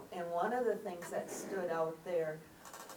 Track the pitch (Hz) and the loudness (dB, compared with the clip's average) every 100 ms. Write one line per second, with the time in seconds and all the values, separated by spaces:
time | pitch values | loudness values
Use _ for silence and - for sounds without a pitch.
0 | - 180 170 170 202 247 233 202 202 175 | -4 -4 0 2 4 4 4 2 0 -6
1 | - 208 - - - 196 175 165 160 165 | -2 -2 -2 -6 -4 -2 0 2 2 0
2 | 185 175 156 156 - - - - - | 0 2 2 -2 -8 -16 -16 -14 -12